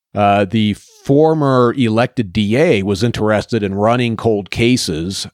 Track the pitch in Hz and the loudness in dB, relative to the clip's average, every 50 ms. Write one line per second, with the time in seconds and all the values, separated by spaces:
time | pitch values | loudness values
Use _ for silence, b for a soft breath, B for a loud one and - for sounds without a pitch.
0 | _ _ - 101 104 101 101 104 104 90 113 110 107 104 101 - - _ _ - | _ _ -4 0 2 2 2 2 0 0 0 0 0 0 -2 -4 -10 _ _ -10
1 | - - 139 147 156 160 160 156 143 135 131 127 120 120 - 135 123 110 107 113 | -2 0 2 4 4 4 2 2 0 2 2 4 2 2 2 0 -2 0 0 0
2 | 127 - - 127 107 90 85 110 104 101 110 135 170 180 127 98 95 101 101 90 | -2 -2 -2 -6 -6 -4 -2 -2 0 0 2 2 2 2 2 0 0 -2 -2 -2
3 | 120 117 - - 107 107 107 101 - - 117 110 101 95 98 101 104 113 120 123 | -2 -2 -2 -2 -2 0 0 -2 -2 -2 -4 -4 -2 -2 -2 0 0 0 2 0
4 | 123 117 113 - - 117 107 101 92 - - - 117 123 127 120 - 95 80 78 | 0 -2 -4 -2 -2 -2 -2 -2 -4 -6 -4 0 2 2 2 0 -2 -4 -4 -6
5 | 85 95 95 - - - | -6 -6 -8 -8 -10 -12